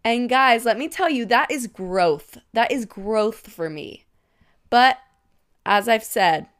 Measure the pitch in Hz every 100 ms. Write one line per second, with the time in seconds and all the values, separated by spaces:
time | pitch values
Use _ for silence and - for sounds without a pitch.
0 | 226 233 247 254 262 233 233 220 320 -
1 | 349 262 208 240 - 294 233 - 185 185
2 | 175 147 - - _ 226 233 277 214 -
3 | 196 220 214 220 - - 165 151 147 -
4 | _ _ _ _ _ _ _ 240 254 -
5 | _ _ _ _ _ _ - 208 196 220
6 | - 226 185 156 139